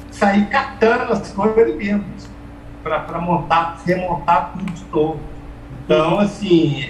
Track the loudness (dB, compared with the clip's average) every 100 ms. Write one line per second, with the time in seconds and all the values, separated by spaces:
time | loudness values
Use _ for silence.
0 | -12 0 4 4 2 0 -2 2 4 4
1 | 0 -2 -4 0 2 4 4 2 -2 -2
2 | -2 -12 -14 -16 -16 -16 -16 -10 -4 -4
3 | -2 -4 0 -2 2 0 0 -4 -2 0
4 | 0 -2 2 2 2 -8 -8 -8 -4 0
5 | 0 -2 -10 -12 -14 -16 -14 -10 2 4
6 | 4 2 0 0 4 6 4 0